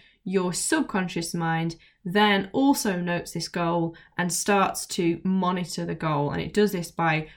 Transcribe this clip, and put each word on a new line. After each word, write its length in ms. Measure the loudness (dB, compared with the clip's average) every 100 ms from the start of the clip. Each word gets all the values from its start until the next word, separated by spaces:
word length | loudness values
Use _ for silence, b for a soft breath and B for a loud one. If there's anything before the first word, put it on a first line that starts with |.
| b b
your 300 | -2 0 0
subconscious 800 | -2 0 0 0 -2 -2 -4 -4
mind 440 | -2 -2 0 -2 -6 b b
then 460 | -2 2 4 4 0
also 460 | 2 4 4 2 -2
notes 320 | -2 -2 -4
this 160 | -8 -6
goal 480 | -2 0 0 -2 B B B
and 140 | -2
starts 540 | -2 2 4 4 0 -6
to 340 | -2 0 0
monitor 600 | 0 0 2 0 -4 -6
the 120 | -6 -4
goal. 360 | -2 0 0
And 100 | -2
it 120 | -2
does 180 | 2 2
this 200 | 2 -6
by 360 | -2 0 0 -2